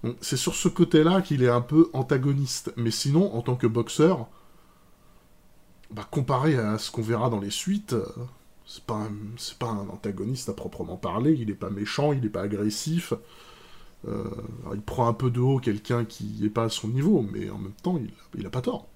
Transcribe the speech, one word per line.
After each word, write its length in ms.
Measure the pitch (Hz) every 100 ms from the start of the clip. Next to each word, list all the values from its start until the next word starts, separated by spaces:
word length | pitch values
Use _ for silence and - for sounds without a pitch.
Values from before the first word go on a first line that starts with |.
Donc, 140 | 117 120
c'est 160 | - 131
sur 160 | -
ce 140 | - 180
côté-là 520 | - 170 160 156 190
qu'il 220 | 185 143
est 80 | 127
un 100 | 120
peu 300 | 123 151 165
antagoniste. 800 | 131 127 139 135 139 135 - - -
Mais 120 | 117
sinon, 440 | 110 139 147 202
en 80 | 117
tant 120 | 120 123
que 100 | 120
boxeur, 600 | 113 117 - 160 165 113 - - - - _ - - - - _ - - - - - -
bah, 160 | 107 -
comparé 460 | - 127 131 147 135
à 220 | 107 107
ce 120 | -
qu'on 120 | -
verra 280 | 110 113 120
dans 100 | 110
les 100 | 98
suites, 420 | - - 208 -
euh, 120 | 117 - - 123 - - -
c'est 200 | - -
pas 100 | -
un, 180 | 107 107 104 104 117
c'est 220 | - -
pas 80 | 120
un 200 | 107 98
antagoniste 600 | 92 110 95 104 127 -
à 60 |
proprement 420 | 101 - - 90 92
parler. 380 | 95 95 135 151
Il 120 | 110
est 40 |
pas 160 | 98 95
méchant, 420 | 98 104 - 147
il 120 | 139
est 40 | 110
pas 120 | 95
agressif. 680 | 101 104 107 104 - 170 - - - - - - - - - - -
Euh, 160 | - - - - -
alors, 120 | -
il 60 | 101
prend 280 | - - 117
un 40 |
peu 180 | 107 131
de 100 | 120
haut 180 | 123 135
quelqu'un 460 | 123 104 - 120
qui 360 | 110 - 104 107
est 60 | 107
pas 140 | 107
à 40 | 113
son 200 | - 107
niveau, 380 | 123 151 190 104
mais 180 | 101 101
en 80 | 101
même 140 | 98 107
temps, 160 | - 180
il, 120 | 107 - - -
il 80 | 98
a 40 |
pas 120 | 127
tort. 240 | 131 226 -